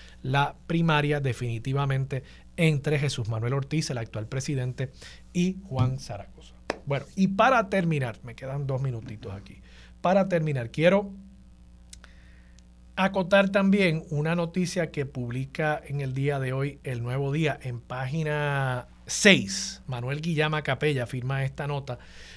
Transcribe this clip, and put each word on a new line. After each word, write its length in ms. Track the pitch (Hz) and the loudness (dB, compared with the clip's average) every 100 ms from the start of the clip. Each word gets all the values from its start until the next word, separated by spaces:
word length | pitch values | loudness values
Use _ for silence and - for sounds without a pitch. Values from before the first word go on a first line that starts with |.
| - - | -20 -10
la 340 | 131 139 143 - - | -2 0 0 -2 -4
primaria 540 | 170 165 151 147 147 | 0 4 4 2 2
definitivamente 1000 | 135 117 120 113 127 139 139 135 135 135 - - - - | 0 -2 -4 -4 -2 0 0 0 -2 -4 -8 -16 -10 2
entre 420 | 160 143 151 147 | 4 4 2 0
Jesús 300 | 143 - 110 | 0 -2 -2
Manuel 240 | 110 117 | -2 0
Ortiz, 360 | 139 139 156 156 | -2 0 -2 -2
el 100 | 123 | -4
actual 280 | 113 - 110 | -6 -6 -6
presidente, 640 | 135 135 135 127 123 131 - - - - | -4 -2 -2 -2 -4 -6 -8 -20 -20 -6
y 240 | 180 180 185 | 0 0 0
Juan 360 | - 131 127 131 | -4 0 0 0
Zaragoza. 560 | - 104 95 - - - - - - | -6 -10 -12 -18 -20 -12 -10 -8 -4
Bueno, 200 | 139 - - | -4 -2 2
y 140 | 190 | 2
para 400 | 196 233 247 196 | 6 6 4 2
terminar, 480 | 196 170 151 123 104 | 0 2 0 -2 -6
me 120 | 120 117 | -12 -12
quedan 320 | 131 139 139 | -8 -6 -4
dos 140 | 131 | -2
minutitos 500 | 135 117 101 107 101 | -2 -4 -8 -10 -10
aquí. 280 | 98 - - - - - - | -12 -12 -18 -20 -20 -20 -2
Para 260 | - 196 190 | 2 4 4
terminar, 440 | 175 156 135 117 | 2 0 -2 -4
quiero 420 | - 165 196 202 - - - - - - - - - - - - - - - - - - - | 2 4 4 2 -8 -18 -20 -20 -20 -20 -20 -20 -20 -20 -20 -20 -20 -20 -20 -20 -20 -10 0
acotar 540 | 196 196 180 202 196 | 2 2 4 6 6
también 540 | 202 196 202 185 156 - | 4 6 6 6 2 -2
una 260 | 147 156 170 | -2 0 0
noticia 560 | 170 180 175 180 160 | 0 0 -2 0 -2
que 140 | 156 135 | -2 -6
publica 760 | 131 120 123 131 - 156 151 - | -6 -4 -4 -6 -2 0 0 -4
en 140 | 143 | -4
el 120 | 135 | -4
día 240 | 131 143 139 | -2 0 0
de 140 | 131 | -2
hoy 280 | 131 143 - | -2 -4 -6
El 180 | 139 123 | -8 -6
Nuevo 300 | 117 131 139 | -4 -2 -2
Día 260 | 147 151 131 | 0 0 -2
en 180 | 127 120 | -6 -10
página 1080 | - 127 127 160 151 151 147 139 135 127 - - - | -8 -6 -4 -4 -2 -2 0 0 0 -2 -6 -14 -8
seis. 760 | - 208 156 - - - - - | 4 8 8 4 -4 -6 -10 -8
Manuel 320 | 123 123 147 | -6 -4 -4
Guillama 440 | 165 151 151 156 | -2 0 0 0
Capella 420 | 147 127 151 135 117 | 0 0 0 0 -2
firma 400 | 127 123 135 135 | -4 -4 -2 -2
esta 200 | 135 143 | -4 -6
nota 340 | 143 135 120 - - - | -6 -6 -10 -14 -20 -18